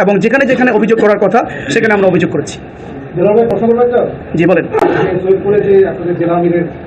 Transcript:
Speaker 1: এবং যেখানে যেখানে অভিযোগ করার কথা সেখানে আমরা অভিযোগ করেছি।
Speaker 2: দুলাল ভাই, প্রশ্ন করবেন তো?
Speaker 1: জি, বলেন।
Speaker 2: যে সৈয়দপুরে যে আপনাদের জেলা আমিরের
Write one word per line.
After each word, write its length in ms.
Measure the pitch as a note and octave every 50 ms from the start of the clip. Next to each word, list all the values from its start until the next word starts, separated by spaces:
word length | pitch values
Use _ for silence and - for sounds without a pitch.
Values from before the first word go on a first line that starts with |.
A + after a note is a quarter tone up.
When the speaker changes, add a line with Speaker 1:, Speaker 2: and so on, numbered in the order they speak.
Speaker 1:
এবং 180 | G#3 F#3+ G3+ G3
যেখানে 260 | - A3+ A#3 C#4 C#4
যেখানে 260 | B3 C4 - B3+ B3
অভিযোগ 280 | A3 G#3+ A3 G3 A3+ A3
করার 200 | - G#3 G#3 G3
কথা 260 | G#3+ F#3 F#3 A#3 - - - - - -
সেখানে 240 | - A3+ G3+ A3 G#3
আমরা 140 | G3+ G3 F#3
অভিযোগ 240 | F3 E3+ F3 E3+
করেছি। 280 | - D3 C#3+ - - - - - - - - - - - - - -
Speaker 2:
দুলাল 220 | E3+ F3 G3+ G#3 A3+
ভাই, 100 | A#3 A3
প্রশ্ন 200 | G3+ G3 A3+ A#3
করবেন 240 | A#3 A#3 B3 A#3+
তো? 160 | A#3+ A#3 - - - - - - -
Speaker 1:
জি, 100 | D#3+ E3+
বলেন। 200 | E3 F3+ E3 -
Speaker 2:
যে 540 | - - A4 - F4+ - - - - - -
সৈয়দপুরে 420 | - F#3 - - - G3+ G#3 G#3
যে 260 | - G3+ G3 F#3+ F#3+ F3+
আপনাদের 300 | - - E3+ F3 F3 -
জেলা 160 | E3+ E3+ E3+
আমিরের 300 | F3 F3 F3 E3+ F3 D#3 D3 - - -